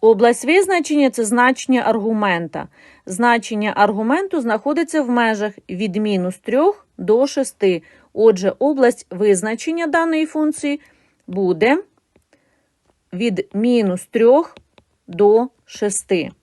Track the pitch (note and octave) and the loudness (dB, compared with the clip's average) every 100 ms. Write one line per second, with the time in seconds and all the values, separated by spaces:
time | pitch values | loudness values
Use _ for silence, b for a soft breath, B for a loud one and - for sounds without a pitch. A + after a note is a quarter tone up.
0 | A3 G#3+ A#3 A#3+ B3 E4+ F#4 F#4 D4 D4 | 4 4 4 2 2 2 2 -2 0 0
1 | C4+ - A3 A#3+ B3 C4 - B3+ - A3+ | 0 0 -2 2 2 0 0 0 0 -2
2 | G#3 A3 G#3 F3 E3 D3+ C#3+ b b b | -2 -2 -2 -2 -4 -10 -14 b b b
3 | - F#3 A#3+ A#3 A3+ G#3+ G#3+ - G#3 G#3 | -14 -2 0 0 -2 -6 -4 0 0 0
4 | A3 D4 G4 E4+ A#3 A3 C#4 D4 E4 D#4+ | -2 -2 -2 -4 -2 -2 -2 -2 -2 -2
5 | B3+ B3 A#3 A3 G#3 G3+ _ F3+ G#3+ F#3 | 0 0 0 0 -4 -8 _ -8 -4 -2
6 | G#3+ G3 F3+ F#3 - A#3+ E4 G4+ _ _ | -2 -2 -2 -6 -4 0 0 0 _ _
7 | F#3 A3 C#4 - C4 - G3 F3 b b | 0 2 2 -2 -6 -2 0 0 b b
8 | b - A3 G3 F#3+ - C4+ C#4 A#3+ B3 | b 2 4 4 0 -2 -2 2 2 0
9 | - F#3 G#3 F#3+ G#3+ A3+ - E4 E4 E4 | -8 -2 2 2 0 -6 -6 -4 -2 0
10 | E4 D#4+ D#4 D#4 D#4 D4+ D4 D4 b b | 0 -2 -2 -2 -2 -2 -6 -6 b b
11 | b b - F3+ F#3+ E3+ G#3+ D4+ G#4 _ | b b -12 -4 -2 2 2 2 -2 _
12 | _ _ _ _ _ _ _ _ _ _ | _ _ _ _ _ _ _ _ _ _
13 | _ F3+ A#3 F#3 G3 G3 A#3 A#3+ G3+ F3+ | _ -4 -4 -2 -6 -2 0 2 2 -2
14 | - A#3 A3+ C4+ E4+ - _ _ _ _ | -4 2 4 4 2 -10 _ _ _ _
15 | - F3 G3+ A3 B3+ _ _ - G#3 G3 | -18 0 4 4 0 _ _ -6 -6 -6
16 | - F#3 D#3 - | -4 -4 -4 -12